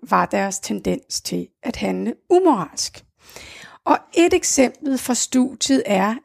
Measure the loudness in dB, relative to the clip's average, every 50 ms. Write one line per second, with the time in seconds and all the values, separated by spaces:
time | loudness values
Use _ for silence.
0 | -4 0 0 0 2 0 0 0 0 -2 -4 -6 -6 -6 -6 -4 -2 -4 -4 -4
1 | -6 -8 -10 -10 -8 -6 -6 -6 -8 -10 _ _ -10 -8 -6 -4 -4 -4 -4 -4
2 | -4 -6 -8 -8 _ 2 4 6 6 4 2 2 -2 -6 -8 -8 -8 -8 -10 -16
3 | -20 _ _ _ _ -20 -20 -20 -20 -20 -20 -20 -20 -20 -20 _ _ 2 2 2
4 | 0 _ 2 4 4 4 4 2 0 0 2 2 2 2 0 _ -4 -4 -4 -2
5 | -2 -2 -2 -2 -2 0 0 0 0 0 -2 -4 -2 0 0 0 2 0 0 2
6 | 2 0 -2 -4